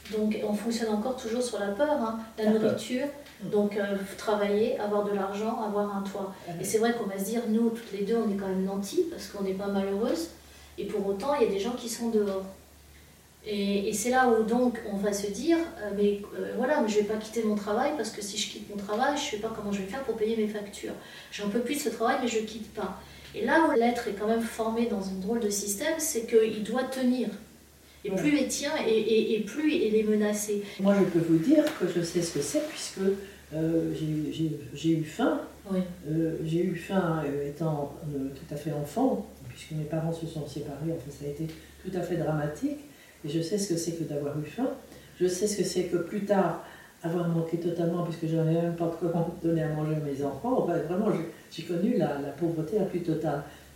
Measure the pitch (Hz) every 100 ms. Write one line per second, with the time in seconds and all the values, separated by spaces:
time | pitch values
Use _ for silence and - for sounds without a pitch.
0 | - 214 214 214 208 208 233 - 220 208
1 | 254 254 226 240 240 202 202 202 294 294
2 | 220 226 - - 214 220 220 208 - 247
3 | 285 - - - 185 208 208 208 202 196
4 | 196 - - 208 202 202 233 - 208 208
5 | 202 202 190 202 220 247 220 202 202 196
6 | 196 202 190 - - 170 190 220 233 233
7 | 202 196 196 226 214 220 233 220 - 196
8 | 202 226 214 196 190 190 190 202 202 -
9 | - 190 - 202 190 190 202 196 196 196
10 | 247 330 339 - - - - - 202 208
11 | 196 196 277 294 214 196 233 247 233 -
12 | 233 214 202 190 190 - - - - -
13 | - - - - - 202 202 202 233 -
14 | 247 254 254 220 214 240 247 226 214 196
15 | 208 202 202 196 294 330 - - 208 202
16 | 208 202 - - 190 202 262 294 220 208
17 | 202 214 - 233 214 208 208 208 294 311
18 | 214 - 202 - - 220 202 202 196 214
19 | 285 294 - 214 220 220 202 196 190 269
20 | 262 214 214 226 208 208 202 - - -
21 | - - - - 208 240 247 285 226 -
22 | 226 277 247 214 214 - - - 190 -
23 | - - - - 233 320 320 226 233 247
24 | - 196 208 226 226 - 226 226 226 202
25 | 190 190 190 233 208 202 208 - 302 320
26 | - 233 - 226 220 214 - 247 262 254
27 | 247 247 208 196 - - - - - -
28 | 190 190 294 294 - - 285 311 226 220
29 | - 220 226 214 - 285 311 247 214 214
30 | 208 214 208 208 - 202 202 - 196 196
31 | 175 170 156 160 247 302 294 - 180 175
32 | 160 175 165 143 - 302 302 - - -
33 | 190 202 - - - 156 160 165 160 147
34 | 156 151 147 - 160 143 123 143 160 160
35 | 156 - 277 311 - - 202 185 - -
36 | 147 160 160 - 160 165 185 165 - 196
37 | 170 160 143 143 143 143 165 151 143 -
38 | 151 143 135 139 - 143 160 147 147 -
39 | 135 101 - - 127 - - 156 147 156
40 | 160 160 156 156 139 156 139 139 160 160
41 | 139 - 143 143 160 - - - 180 180
42 | 170 170 156 156 151 - 285 285 - -
43 | - - 151 160 165 208 - 165 175 160
44 | 151 147 147 151 147 - 262 - - -
45 | - - 180 180 208 202 180 185 175 170
46 | 170 208 190 196 175 - - - - -
47 | 170 175 170 165 165 165 175 175 170 175
48 | 165 156 160 165 160 165 170 170 165 -
49 | 175 170 170 - 165 165 156 151 151 156
50 | 143 135 143 - 233 247 165 160 156 185
51 | 214 165 156 - - - 156 175 214 226
52 | 147 143 143 - 170 156 156 208 190 180
53 | 165 156 156 147 - - -